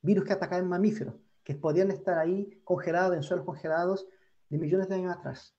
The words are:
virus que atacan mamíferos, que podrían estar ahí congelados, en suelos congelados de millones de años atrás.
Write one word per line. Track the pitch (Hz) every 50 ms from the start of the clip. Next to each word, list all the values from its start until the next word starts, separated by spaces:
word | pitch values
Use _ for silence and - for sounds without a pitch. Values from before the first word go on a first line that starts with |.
virus | - 151 208 190 -
que | - 202
atacan | 190 180 - 180 180 185
mamíferos, | 180 180 180 202 214 - - - - - - _ _ _ _ _
que | - 139
podrían | 143 - 160 151 175 190 196
estar | 196 190 - - 175
ahí | 165 160 170 185 196 202 - - - _
congelados, | - 180 - - 180 160 175 185 185 180
en | 160 143
suelos | - 185 175 -
congelados | - 147 - - 160 156 165 175 180 190 196 - - _ _ _ _ _ _ _ _
de | 147
millones | 151 165 151 175 190 190
de | 190 196
años | 190 185 180 175
atrás. | - - 135 127 - - - _